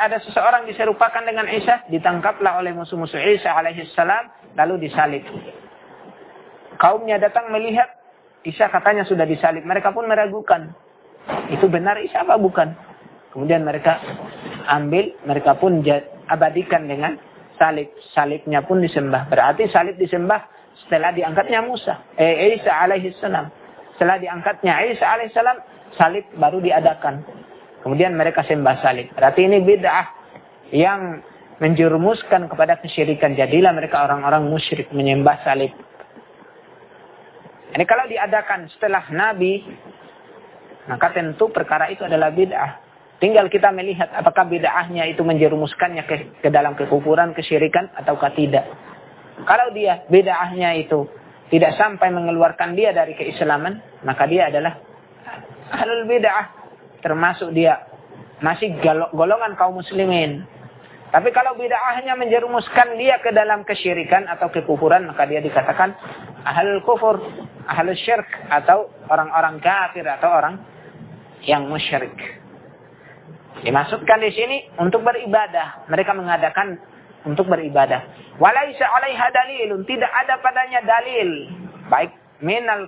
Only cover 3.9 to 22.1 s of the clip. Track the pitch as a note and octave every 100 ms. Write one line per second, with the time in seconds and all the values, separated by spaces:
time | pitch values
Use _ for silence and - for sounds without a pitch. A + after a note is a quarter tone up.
3.9 | - E3+ G#3+ A#3+ - - - D#3+ F3+ D3+
4.9 | D#3 D3+ C#3+ - - - - - - -
5.9 | - - - - - - - - - F3
6.9 | A3 A3+ G#3 G#3 A#3 A#3 A3 A3+ A3+ B3+
7.9 | - _ _ _ _ E3 D#3 G#3 F3+ G3+
8.9 | G#3 F3+ F3 D#3+ D3+ E3 E3 D#3+ F#3+ G3
9.9 | G#3+ A3+ G#3+ G#3 G#3+ G#3 E3+ D#3+ E3+ _
10.9 | _ _ - - - - D3+ F#3+ E3+ F#3
11.9 | G#3+ G#3 - B3+ A3+ F#3+ F3+ D#3 E3 -
12.9 | - - - _ C3+ D3 E3 D3+ C#3+ E3
13.9 | D#3+ - - - - - - - D3 D3
14.9 | D3 G#2+ - C#3 C#3+ C#3+ C#3 F#3 E3 D3
15.9 | C#3+ - - - D#3+ D#3 D#3+ F3 E3+ D3+
16.9 | C#3 D#3 - - - - - D#3+ D3+ C#3+
17.9 | - - - D3 D3+ D#3 D3 C#3+ F#3 E3+
18.9 | D3+ C#3 C3 C3+ C3 C3 D3 G#3+ F3+ F3+
19.9 | F#3 F3+ F3 F3+ G#3+ - - - - -
20.9 | D#3+ E3+ F3 D#3+ D#3+ G3 A3+ A#3 A#3+ -
21.9 | - -